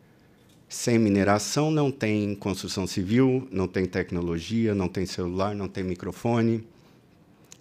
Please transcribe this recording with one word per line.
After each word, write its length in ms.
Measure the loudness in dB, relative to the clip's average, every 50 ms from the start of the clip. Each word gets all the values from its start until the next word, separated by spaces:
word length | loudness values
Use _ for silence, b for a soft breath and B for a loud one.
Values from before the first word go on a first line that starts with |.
| b b b b b b b b b b b b _
Sem 300 | -14 -10 -4 0 2 4
mineração 720 | 4 6 6 4 4 4 4 4 2 2 0 0 0 2 2
não 220 | 2 2 2 0
tem 420 | 0 0 0 0 0 0 0 -2 -4
construção 540 | -4 -4 -4 -4 -4 -6 -6 -4 -4 -4
civil, 600 | -2 -2 -2 -2 2 4 4 4 4 4 2 -2 -2
não 160 | -2 -2 -2
tem 180 | 0 0 0 -2
tecnologia, 880 | 0 0 -2 -2 -2 -2 -4 -2 -2 -2 -4 -4 -2 0 0 2 2 2
não 140 | 2 0
tem 180 | -2 -2 -4 -4
celular, 480 | -4 -4 -4 -4 -4 -2 -2 -2 -2 -2
não 140 | -4 -8
tem 160 | -8 -6 -6 -6
microfone. 840 | -6 -6 -6 -8 -10 -8 -4 -2 0 2 2 2 2 0 0 -4 -10 b b b b b b b b b b -20 _ _ _ -20 -20 -20 -20